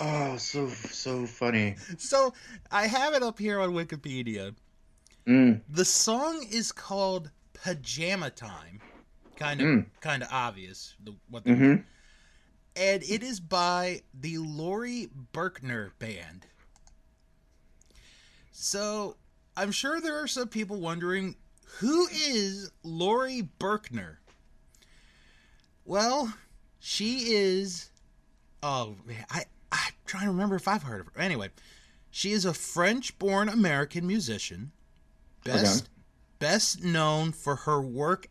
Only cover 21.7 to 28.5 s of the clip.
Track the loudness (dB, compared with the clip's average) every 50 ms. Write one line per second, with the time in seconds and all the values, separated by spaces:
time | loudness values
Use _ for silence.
21.7 | -6 -2 2 4 4 4 4 2 0 -2 0 2 2 2 0 0 -2 -6 -12 -16
22.7 | -18 _ -12 -8 -4 0 2 2 4 2 2 0 -2 -4 -6 -6 -6 -4 -2 0
23.7 | 0 -2 -4 -6 -8 -8 -8 -10 -14 -20 _ -20 _ _ _ -20 -20 -20 _ -20
24.7 | _ _ -20 -20 -20 -20 -20 -20 _ -20 -20 -20 -20 -20 _ _ -20 -20 _ _
25.7 | _ _ _ -2 0 2 2 4 2 2 0 -2 -4 -10 -16 _ -20 -20 -20 _
26.7 | _ _ -8 -6 -4 -2 0 0 0 0 0 2 4 4 6 4 4 2 0 -2
27.7 | -6 -10 -12 -14 _ _ -20 _ _ _ _ _ _ _ _ _